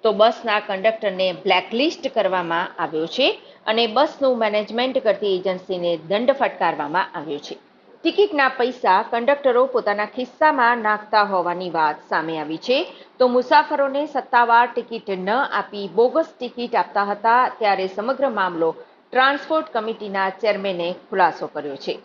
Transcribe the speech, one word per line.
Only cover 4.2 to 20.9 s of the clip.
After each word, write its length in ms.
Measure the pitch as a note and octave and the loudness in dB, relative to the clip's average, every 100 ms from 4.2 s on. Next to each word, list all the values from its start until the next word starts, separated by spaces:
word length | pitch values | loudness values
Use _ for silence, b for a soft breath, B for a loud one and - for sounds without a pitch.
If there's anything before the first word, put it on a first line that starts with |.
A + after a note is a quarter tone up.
| C4+ B3 | 0 2
મેનેજમેન્ટ 580 | A3 G#3+ G#3 A3 B3+ C4 | 0 0 -2 -2 -2 0
કરતી 380 | A3+ G3 G#3 F#3 | 0 0 0 0
એજન્સીને 560 | F#3+ F#3 F3+ F#3 F3 E3+ | -2 -4 -6 -4 -2 -2
દંડ 340 | D#3+ G3 A#3+ | -2 -2 0
ફટકારવામાં 800 | C4+ G#3+ F#3 F3+ D#3 D3 E3 - | 0 0 0 -2 -2 -2 -2 -4
આવ્યો 240 | F3 D3+ D3 | -6 -8 -10
છે. 160 | - - _ _ _ - | -10 -16 _ _ _ -6
ટિકિટના 440 | E4 - G4+ D4+ C4+ | -4 2 2 4 2
પૈસા 480 | B3+ B3 B3 A3 F#3 | 2 -2 0 2 4
કંડક્ટરો 600 | A3+ A#3 A#3+ C#4+ C4+ A#3+ C4 | 2 -2 2 2 2 2 2
પોતાના 400 | B3 G#3 G3+ G#3 | 0 -2 -2 -4
ખિસ્સામાં 760 | - B3+ - D#4 C#4+ A#3 A#3+ | -6 -10 2 2 4 2 2
નાખતા 400 | G#3+ G#3+ G#3+ G#3+ | 0 -2 0 2
હોવાની 460 | G3+ F#3+ F3 F3 F#3 | 2 2 0 -2 -4
વાત 320 | E3 D#3 D3+ - | 0 0 -2 -4
સામે 260 | F#3 D#3+ D#3+ | -4 -2 -4
આવી 200 | D3+ D#3+ | -6 -8
છે. 200 | - C4 F4+ B B _ | -2 0 -2 B B _
તો 100 | B3+ | 2
મુસાફરોને 760 | B3 B3 D4+ D4+ D4+ C#4 C4+ D4+ | 2 4 2 4 0 -2 -2 -4
સત્તાવાર 600 | C#4 A#3 A#3+ A#3 A#3 B3 | -6 0 2 6 4 4
ટિકિટ 420 | B3 A3+ A3+ - | 0 -8 -10 -6
ન 200 | F#3+ F#3 | -6 -2
આપી 560 | A#3 C#4+ G#3 - G3+ G3 | 0 0 -4 -6 -10 -6
બોગસ 400 | E3+ A#3+ D#4 D#4+ | 2 2 2 -2
ટિકિટ 440 | - B3 - A#3+ | -6 -12 -8 -4
આપતા 300 | A3+ F3 G#3 | -2 0 -2
હતા, 380 | G3+ G3+ A3+ A#3+ B3 | -2 0 2 4 2
ત્યારે 380 | - G#3+ F#3+ F#3+ | 0 0 0 -2
સમગ્ર 400 | F#3+ A3 B3+ C4+ | -4 -4 -2 -2
મામલો 380 | G#3+ F#3 E3+ E3 D#3+ B B _ | 0 -2 0 -2 -2 B B _
ટ્રાન્સપોર્ટ 580 | A#3+ C4 C#4+ - D#4+ D#4 | 2 2 2 -2 -2 -2
કમિટીના 580 | A3+ A3 A3 G#3 G3 F#3+ | -6 -6 -8 -6 -4 -4
ચેરમેને 580 | F#3+ A3 G3+ G3 F3+ E3+ | -2 -2 -2 -2 -4 -4